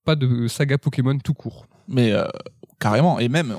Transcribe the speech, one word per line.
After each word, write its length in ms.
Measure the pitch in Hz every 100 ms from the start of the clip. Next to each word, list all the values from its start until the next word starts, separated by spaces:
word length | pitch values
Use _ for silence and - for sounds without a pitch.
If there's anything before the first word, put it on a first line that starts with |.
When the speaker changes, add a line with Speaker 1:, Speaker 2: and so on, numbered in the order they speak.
| -
Speaker 1:
pas 100 | 156
de 320 | 127 120 117
saga 300 | - 139 139
Pokémon 400 | - 135 127 139
tout 160 | -
court. 320 | 147 - - - _ -
Speaker 2:
Mais, 240 | 127 113
euh, 100 | 95 - - - - - -
carrément, 400 | 107 107 170 107
et 80 | 120
même, 260 | 147 147